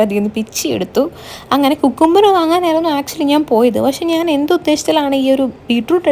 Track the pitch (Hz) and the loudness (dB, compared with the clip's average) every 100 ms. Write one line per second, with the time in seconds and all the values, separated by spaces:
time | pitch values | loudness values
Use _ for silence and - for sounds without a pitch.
0 | 214 202 208 220 220 - 320 226 180 - | 2 0 -2 -4 -6 -6 -4 -4 -4 -2
1 | 302 - - - - 269 277 294 277 262 | -2 -6 -18 -20 -4 0 2 2 0 2
2 | 320 359 415 381 320 349 349 320 330 285 | 2 4 4 4 2 0 0 0 0 -2
3 | 285 - 285 294 294 226 247 214 233 269 | -4 -4 0 0 2 2 2 2 -2 -2
4 | 339 330 339 285 294 349 - 302 - 311 | -2 -2 0 0 0 0 0 -2 0 -2
5 | 285 277 262 269 269 - - 240 226 349 | 0 0 2 0 0 -6 -4 -4 0 0
6 | 349 | 2